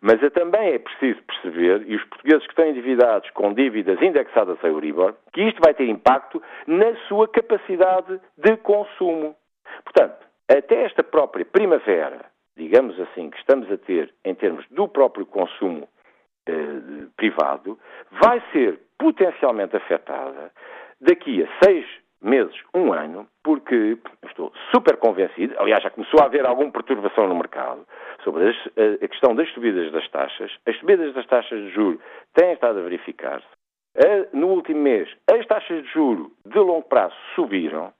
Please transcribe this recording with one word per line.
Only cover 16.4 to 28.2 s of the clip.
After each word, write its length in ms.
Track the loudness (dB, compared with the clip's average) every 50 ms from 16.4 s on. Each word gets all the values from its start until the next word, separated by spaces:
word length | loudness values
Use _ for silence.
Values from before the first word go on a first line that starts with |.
| _ -8
eh, 600 | -6 -6 -6 -8 -10 -14 -14 -16 -18 -18 -18 -20 _
privado, 640 | -4 -4 -2 0 0 -2 -2 -2 -6 _ -14 -14 _ _ -20 -20 -20 -20 _
vai 300 | _ 2 2 2 2 2 -4 -4
ser 280 | -2 0 0 0 0 -4 _ _ _ _
potencialmente 800 | 0 0 2 2 0 0 0 0 -2 -2 0 -2 -4 -4 -4
afetada 760 | -6 -4 -2 -4 -4 _ -8 -12 -12 -10 -12 -14 -16 -18 -20 _ _ -20 -20 -20 -20 -20 -20 _ _
daqui 440 | 2 2 2 2 0 -6 -2 -2 -2
a 200 | -4 2 4 6
seis 220 | 6 6 4 -2 -10 -18 -20 _ _ _ _
meses, 340 | -2 0 2 2 2 0 -6 -16 -20 _ _
um 180 | 0 0 0
ano, 360 | 0 -2 -4 -8 -12 -16 -18 _ _ _
porque 560 | _ -2 -2 -2 0 -2 0 0 2 0 -2 -4 _ -20 _ _ -20
estou 260 | -20 -12 -12 -12 -12 _ -16 -12 0 0
super 240 | 2 4 4 2 4
convencido, 580 | 2 0 2 2 -2 -2 -2 -4 -6 -4 -2 -2
aliás, 240 | 2 2 2 2
já 80 | 2 -2
começou 300 | -8 -10 -10 2 4 4
a 60 | 4
haver 200 | 4 2 0 0
alguma 260 | 0 0 0 -2 -4
perturbação 560 | -4 -10 -4 -4 -4 -2 -2 -4 0 0 0 0
no 80 | 0
mercado 500 | -2 -4 -6 -8 -10 -10 -10 -10 -12 -16 _ -20 -20 -20 -20 -20 _